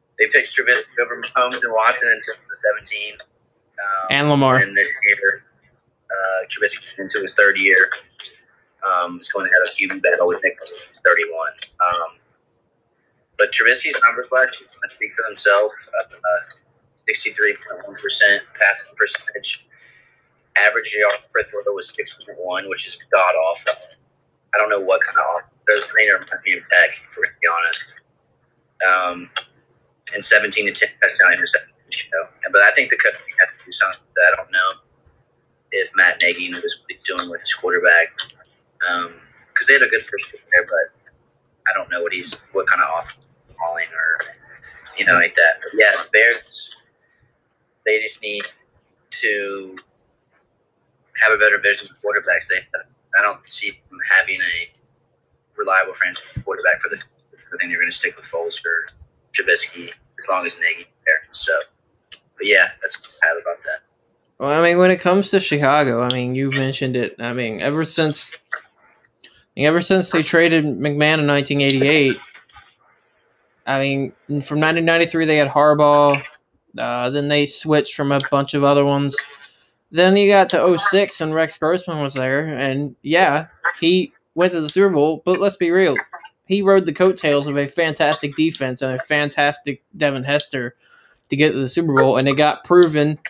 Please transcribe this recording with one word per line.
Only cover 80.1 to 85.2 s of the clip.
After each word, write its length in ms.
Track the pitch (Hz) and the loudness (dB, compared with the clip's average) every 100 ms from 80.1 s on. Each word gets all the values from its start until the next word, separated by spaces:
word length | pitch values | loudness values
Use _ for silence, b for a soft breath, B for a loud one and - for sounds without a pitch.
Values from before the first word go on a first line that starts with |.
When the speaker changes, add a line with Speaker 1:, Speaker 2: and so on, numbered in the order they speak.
| 202 | 6
Speaker 2:
you 140 | 202 | 6
got 200 | 202 190 | 6 4
to 100 | 170 | 4
oh 160 | 160 170 | 4 4
six 420 | - 190 202 - | 2 2 2 -2
when 140 | 156 | -2
Rex 260 | 156 156 - | -2 -2 -2
Grossman 420 | 156 180 180 156 | -2 -2 -4 -6
was 140 | 139 | -4
there, 320 | 139 131 139 160 | -4 -2 -2 -4
and 480 | 131 135 135 143 - | -4 -4 -4 -6 -8
yeah, 440 | 139 165 180 143 160 _ - - | 0 2 4 2 -4 _ -6 0
he 320 | 165 185 - _ _ - | 2 2 0 _ _ 0
went 160 | 180 | 0
to 80 | 175 | 0
the 80 | 151 | -2
Super 220 | 185 196 | 2 4
Bowl. 320 | 160 151 156 | 4 2 0